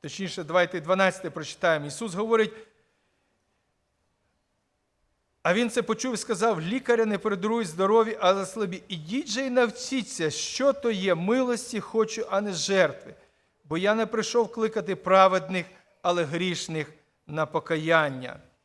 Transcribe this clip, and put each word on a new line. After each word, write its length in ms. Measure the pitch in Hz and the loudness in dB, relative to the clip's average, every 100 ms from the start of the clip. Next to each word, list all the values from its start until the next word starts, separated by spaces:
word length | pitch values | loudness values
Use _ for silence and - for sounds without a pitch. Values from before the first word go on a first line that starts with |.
Точніше, 420 | 151 - 190 165 | -12 -8 -8 -8
давайте 380 | 156 175 175 180 | 0 2 2 -2
дванадцятий 500 | 151 185 190 180 170 | 0 2 2 0 -10
прочитаємо. 540 | 160 151 - 180 156 147 | -8 -12 0 2 2 0
Ісус 280 | 143 226 | -8 -8
говорить: 400 | 175 220 226 214 - - _ _ _ _ _ _ _ _ _ _ _ _ _ _ _ _ _ _ _ _ _ _ _ _ _ _ _ | -4 0 2 2 -2 -20 _ _ _ _ _ _ _ _ _ _ _ _ _ _ _ _ _ _ _ _ _ _ _ _ _ _ _
а 100 | 160 | 0
він 160 | 190 240 | 2 2
це 120 | 240 | -2
почув 320 | - 220 262 | -2 -2 -2
і 40 | 233 | -4
сказав: 440 | - 196 226 185 | -4 0 0 0
"Лікаря 440 | 160 254 - 233 220 | -2 -4 0 2 2
не 120 | 202 | 0
передурують 500 | 214 202 208 233 196 | -2 -2 -2 -2 -2
здорові, 500 | 160 190 226 220 214 | 0 4 4 2 2
але 260 | 190 196 190 | 2 2 -2
слабі. 380 | 226 202 180 - | -4 -6 -6 -10
Ідіть 400 | 175 156 247 330 | -12 -4 -6 -4
же 140 | 214 | -4
й 80 | 269 | 0
навчіться, 840 | 247 233 220 - 262 202 - 160 | 2 2 -2 -4 -4 -4 -2 -2
що 420 | 147 - - 277 | -2 -6 2 2
то 180 | 277 240 | 2 -2
є, 240 | 208 190 165 | 0 0 2
милості 640 | 180 247 247 233 - 220 | 2 2 2 -2 -4 -8
хочу, 460 | - 226 220 220 - | -2 0 0 -2 -2
а 120 | 196 | -2
не 120 | 208 | -2
жертви. 600 | 175 165 196 160 123 - - _ _ _ _ 143 | -4 0 4 4 0 -16 -20 _ _ _ _ _
Бо 120 | 160 | 0
я 180 | 196 220 | 2 2
не 100 | 220 | 0
прийшов 460 | 226 220 240 220 | -2 0 0 0
кликати 440 | 226 220 220 180 185 | -2 -2 -2 -4 -6
праведних, 680 | 180 190 190 185 160 185 165 - _ _ | 4 8 8 6 -2 -4 -6 -14 _ _
але 220 | 180 175 | 0 0
грішних 680 | 151 165 185 170 - 160 151 - _ _ - | 0 -2 -2 -4 -4 -6 -6 -12 _ _ -10
на 180 | 151 151 | -4 -2
покаяння". 920 | 156 - 165 156 165 151 131 127 - - _ | -2 -2 -2 4 4 4 -4 -10 -14 -20 _